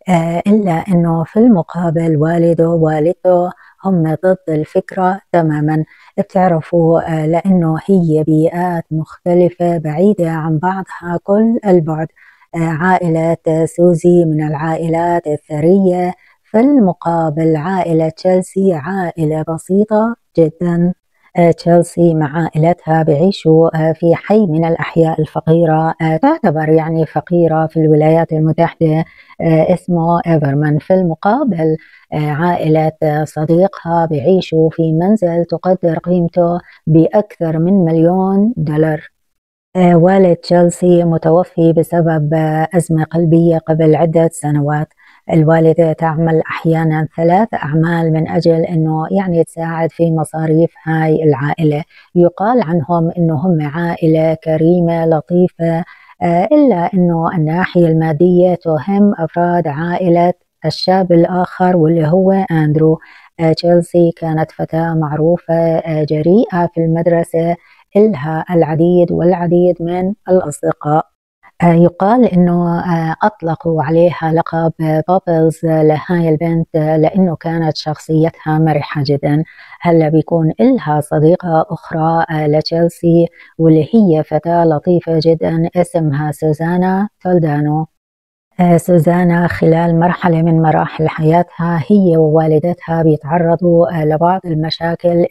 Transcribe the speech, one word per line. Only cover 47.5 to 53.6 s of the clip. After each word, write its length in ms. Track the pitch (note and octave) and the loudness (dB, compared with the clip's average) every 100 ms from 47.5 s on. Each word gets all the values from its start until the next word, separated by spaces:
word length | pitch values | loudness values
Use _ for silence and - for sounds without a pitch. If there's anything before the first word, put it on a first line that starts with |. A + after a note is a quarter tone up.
أعمال 580 | - C#3 D#3+ E3 E3+ E3 | -4 -4 -2 0 0 0
من 160 | D#3 D#3+ | -2 -2
أجل 360 | F3 E3 E3 | 0 2 2
إنه 420 | E3 E3 D#3 D#3 D#3+ | 0 -2 -2 -2 -2
يعني 340 | G3 F#3+ E3+ | -4 -2 -2
تساعد 460 | D#3+ - E3 E3 E3 | -2 -4 -8 -4 -4
في 180 | - E3+ | -2 -2
مصاريف 580 | D#3+ D3+ D#3+ D#3+ D#3 E3 _ | -2 -4 -6 -2 0 0 _
هاي 400 | D#3+ D#3+ D#3+ D#3 | -6 -2 0 0
العائلة. 600 | D#3 C#3 C#3+ D#3 D#3 D3 - _ _ | 0 0 -2 -2 -2 -2 -8 _ _
يقال 480 | F3 F3 E3+ G3+ B3+ | 0 0 0 -2 0
عنهم 480 | D#3+ F3 C#3+ F3 E3 F3 | 0 -2 -2 -2 -2 -2
إنه 160 | E3 | -2
هم 280 | D3+ F#3 D#3+ | 0 0 -2